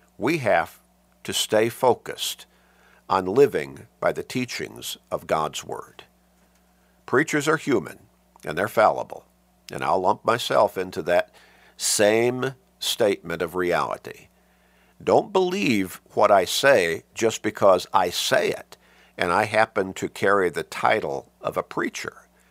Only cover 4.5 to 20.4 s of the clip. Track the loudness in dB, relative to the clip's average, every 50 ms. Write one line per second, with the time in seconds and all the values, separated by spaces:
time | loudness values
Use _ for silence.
4.5 | -8 -10 -12 -12 -12 -14 -12 -12 -14 -14 _ -10 -10 -8 -4 -4 -2 -2 -2 -4
5.5 | -6 -10 -12 -12 -12 -14 -14 -16 _ -20 -20 _ _ _ _ _ _ _ _ _
6.5 | _ _ _ _ _ _ _ _ _ _ _ -2 0 0 0 0 -2 -2 0 0
7.5 | -2 -2 0 0 0 0 -2 -4 -12 -18 _ _ _ _ _ _ _ _ -12 -8
8.5 | -4 -4 -4 0 2 4 4 4 4 0 -6 -10 -14 -18 -20 _ _ _ _ _
9.5 | _ _ _ -12 -10 -6 -2 -2 0 2 2 0 0 0 0 -2 0 0 0 0
10.5 | 2 2 2 2 0 -4 -8 -6 -6 -6 0 2 2 2 2 0 _ -20 -20 _
11.5 | _ _ _ _ _ -6 -4 -2 2 4 4 4 6 4 2 2 0 -2 -4 -6
12.5 | -6 -10 _ _ _ -8 -6 -4 -2 0 2 0 0 -2 -4 -8 -6 -4 -4 -4
13.5 | -4 -2 -2 0 0 0 -2 -2 -6 -8 -10 -14 -18 -18 -20 _ _ _ _ _
14.5 | _ _ _ _ _ _ _ _ _ -6 0 2 4 4 2 2 0 0 0 0
15.5 | -2 -2 0 0 0 0 -2 -4 -8 -16 _ _ 0 2 4 6 6 4 4 2
16.5 | 0 2 4 6 6 6 4 2 -2 -4 -8 _ -6 -2 -2 -2 -2 -2 -4 -6
17.5 | 0 4 6 6 6 4 2 0 0 0 0 0 -2 -4 -2 0 0 0 0 -2
18.5 | -4 -6 -10 -18 -20 -20 _ _ _ _ _ _ _ -4 -2 0 2 2 0 2
19.5 | 2 0 0 0 0 -2 -4 -4 -4 -8 -8 -8 -4 -2 0 2 2 4